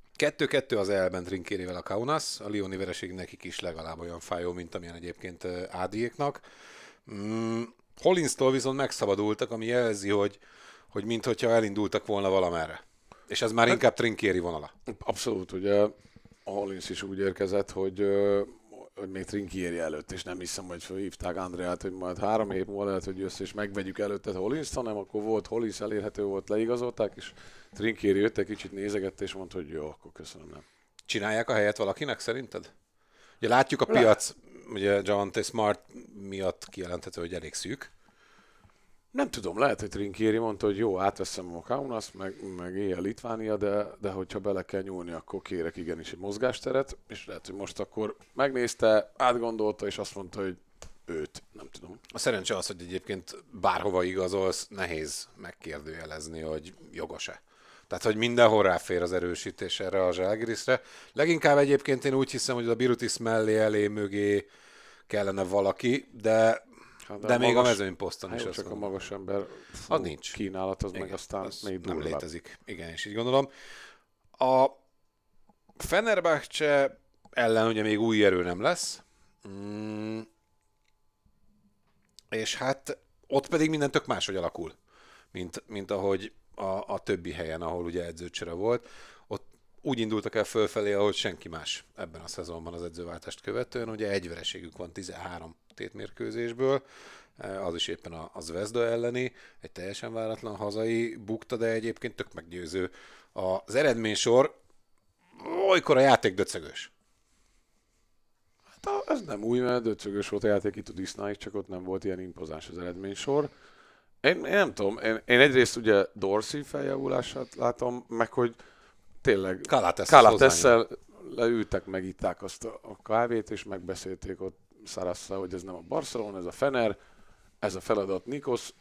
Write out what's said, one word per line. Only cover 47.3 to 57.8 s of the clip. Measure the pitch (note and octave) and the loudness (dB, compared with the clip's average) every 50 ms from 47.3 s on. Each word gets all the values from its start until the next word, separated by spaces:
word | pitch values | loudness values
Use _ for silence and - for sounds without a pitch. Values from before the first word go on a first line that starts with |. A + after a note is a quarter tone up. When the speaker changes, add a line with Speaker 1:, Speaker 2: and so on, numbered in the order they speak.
| F#2+ E2 - | -14 -14 -12
Speaker 2:
hogy | - F#2 | -12 -10
most | G2+ G2 F2+ - - | -10 -10 -10 -8 -8
akkor | G2 - - A2 G#2+ G#2 G#2 - - _ - | -10 -8 -6 -6 -6 -6 -6 -10 -18 _ -2
megnézte, | C3+ C#3 C#3 C3 B2 A#2+ A#2 - - A#2+ A2 G#2+ G#2+ - - - | 0 0 0 2 0 0 -2 0 4 6 6 6 6 4 0 -2
átgondolta, | - B2+ B2+ B2 A#2+ A#2 A#2 A2+ G#2+ G#2+ G#2+ G#2 - G#2+ | 2 4 4 4 2 0 -2 0 0 0 0 0 -2 -4
és | G2+ - - | -6 -4 -6
azt | G2+ - - | -8 -8 -8
mondta, | G2+ F#2+ E2+ - G#2+ | -12 -12 -10 -6 -6
hogy | G2 F#2+ F2+ - _ _ _ - - - - - - | -4 -6 -6 -8 _ _ _ -20 -20 -20 -20 -18 -12
őt, | - E2+ D#2 D2+ - - - - _ | -8 -8 -8 -8 -8 -10 -18 -20 _
nem | - - - - | -20 -20 -20 -18
tudom. | - - - E2+ G2 A#2+ _ - - | -18 -18 -18 -18 -18 -18 _ -14 -8
Speaker 1:
A | A#2 | -4
szerencse | - C#3 A2+ G2 F2+ - G#2+ | -2 0 0 0 -2 -2 -4
az, | F#2 F2 | -4 -4
hogy | - G2+ F2 | -6 -8 -10
egyébként | F2+ F2 F#2 F2+ - - G2+ F#2 - - - - - _ | -10 -8 -8 -8 -6 -6 -8 -8 -10 -14 -18 -18 -18 _
bárhova | - F#2+ F2 G2 - E2 F2+ G#2 F2+ F2+ F2+ | -8 -2 0 0 2 2 0 0 2 2 2
igazolsz, | F#2 F#2 F#2+ F#2 F2+ G2 F#2+ F#2+ F#2 F#2 - - - | 0 0 0 -2 0 0 2 2 2 0 -2 -6 -10
nehéz | G#2+ G2 F#2 E2+ E2 D#2 D#2 C#2+ - - - - - | -6 -6 -4 -4 -4 -4 -6 -6 -8 -10 -12 -14 -16
megkérdőjelezni, | - - - - _ - E2 D2+ D2 D2 D#2 D#2+ D#2+ D#2+ D#2 D#2 D#2 D2+ D#2+ D#2+ D#2+ | -18 -16 -16 -16 _ -12 -12 -10 -10 -10 -12 -12 -12 -12 -12 -12 -12 -12 -10 -10 -8
hogy | D#2+ D#2 D#2 D#2 D2+ F2+ - - D#2+ D2+ | -6 -6 -6 -6 -8 -12 -20 -20 -20 -16
jogos-e. | - E2 E2 D#2+ D#2 - - - - - _ _ _ _ - - - - | -12 -10 -10 -8 -8 -8 -10 -10 -10 -14 _ _ _ _ -20 -20 -20 -20